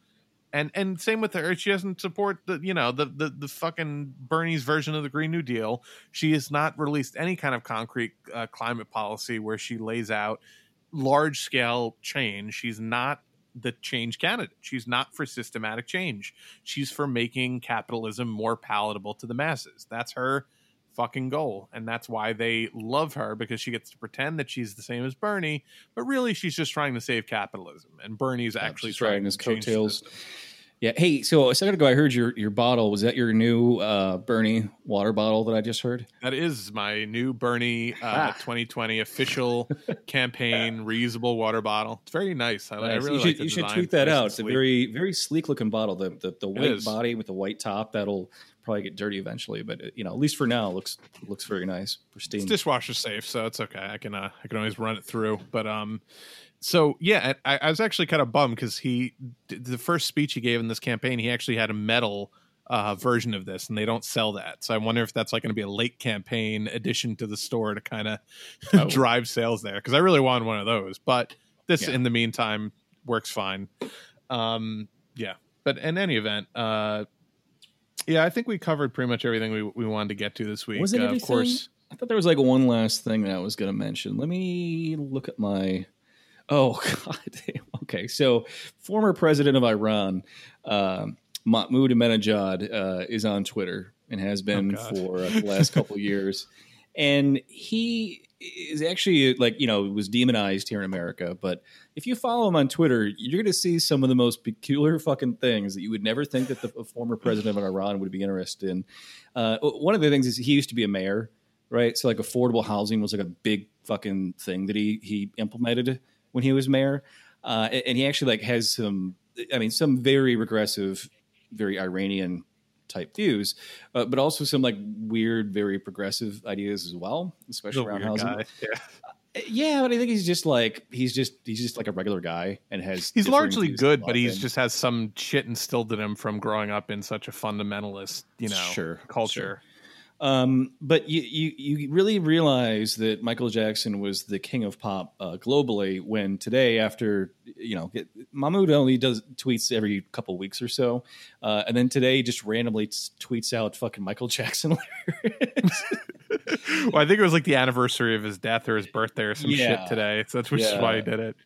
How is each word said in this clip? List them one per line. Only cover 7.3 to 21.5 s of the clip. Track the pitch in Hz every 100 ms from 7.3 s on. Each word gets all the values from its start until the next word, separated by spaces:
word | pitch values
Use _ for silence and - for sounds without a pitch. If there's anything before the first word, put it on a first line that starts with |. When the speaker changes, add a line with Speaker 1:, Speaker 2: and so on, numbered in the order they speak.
| 180
Speaker 1:
kind | 143
of | 120
concrete, | - 113 117 127 117 _ -
uh, | 117 113
climate | - 117 117 107
policy | 113 107 107 - 113
where | 107 110
she | - 117
lays | 110 117 107
out | 107 104 110 _ - _ _ _
large | 156 131 143 156 139
scale | - 127 120 120 117 -
change. | - 143 117 101 104
She's | - 120 107
not | 113 120 135 147 _ _ _
the | 123 120 -
change | - 123 117 -
candidate. | 165 240 139 _
She's | - 131 120
not | 123 135
for | -
systematic | 139 - - 117 110 113 120
change. | 185 180 104 - - - -
She's | - 139 135
for | - 143
making | 120 117 131 127 123
capitalism | - 113 - 117 110 104 120
more | 107 110 113
palatable | - 104 107 104 101
to | - 117
the |
masses. | 120 156 143 - - -
That's | 117 120
her | - 127 139 - _ _ _ _
fucking | - 117 139 131
goal. | 147 143